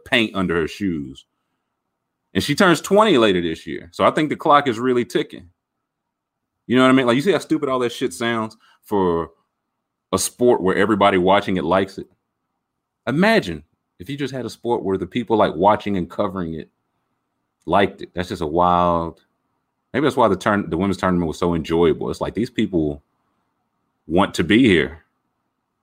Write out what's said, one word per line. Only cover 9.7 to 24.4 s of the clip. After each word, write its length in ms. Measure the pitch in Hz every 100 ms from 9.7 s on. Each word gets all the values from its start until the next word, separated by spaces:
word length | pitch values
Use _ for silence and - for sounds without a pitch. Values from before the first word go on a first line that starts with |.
| _ _ _ _
a 80 | 190
sport 440 | - - 123 123
where 120 | 90
everybody 440 | 90 101 104 101 95
watching 400 | 90 101 101 92
it 60 |
likes 340 | 76 92 98 -
it? 80 | - _ _ _ _ _ _ _ _ _ -
Imagine 560 | 139 202 226 110 78 71 _ _ -
if 100 | 92
you 80 | 143
just 160 | 139
had 140 | 131 113
a 40 |
sport 320 | - 117 117
where 140 | 95 95
the 100 | 85
people, 300 | - - 107
like, 180 | 92
watching 440 | 76 98 104 - 98
and 100 | 82
covering 460 | - 104 95 85
it 160 | 80 - _ _ _ _ _ _ _ _ _ -
liked 340 | 90 98 -
it. 140 | -
That's 160 | - 92
just 100 | 92
a 60 | 80
wild. 760 | 82 90 87 87 85 82 - _ _ _ _ _ _ _
Maybe 120 | 117
that's 120 | 143 123
why 120 | 113
the 80 | 92
turn-, 340 | - 101 92
the 80 | 82
women's 180 | 98 90
tournament 320 | 95 90 82
was 100 | 76
so 140 | 87
enjoyable. 580 | 85 78 82 85 71 58
It's 120 | -
like, 100 | 73
these 160 | 92 120
people 540 | - 107 90 76 71 _ _ _ _ _ _ _ _ _ _ -
want 260 | 82 98
to 80 | -